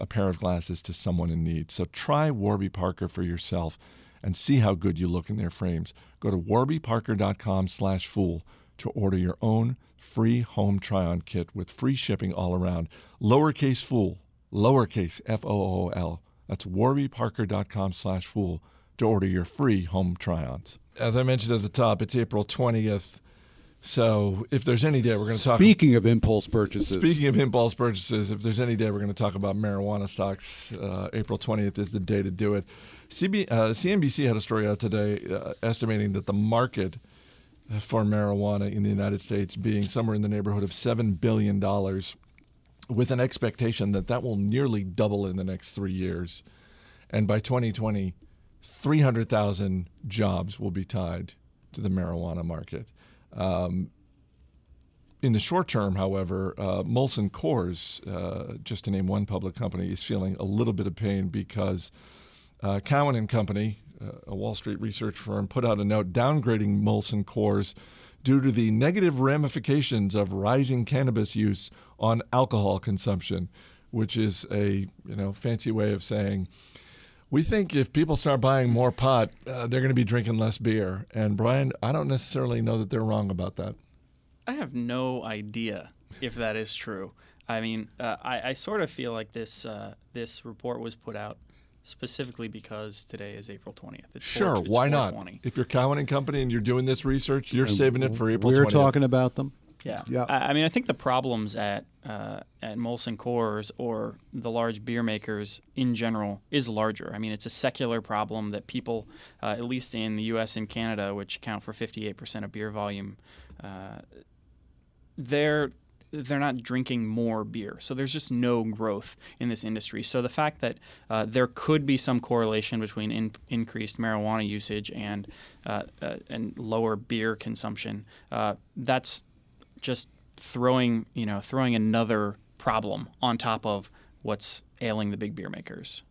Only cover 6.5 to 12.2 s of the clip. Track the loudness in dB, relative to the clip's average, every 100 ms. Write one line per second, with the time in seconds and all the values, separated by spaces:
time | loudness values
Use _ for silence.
6.5 | 2 4 0 0 -2 0 0 0 0 0
7.5 | 0 0 0 0 0 -2 0 0 0 -8
8.5 | -20 _ -10 -8 0 2 2 0 0 2
9.5 | 4 2 -2 _ _ -8 0 2 2 0
10.5 | 0 2 2 0 0 0 -2 -4 -6 -6
11.5 | -8 -10 -2 -2 0 -2 -2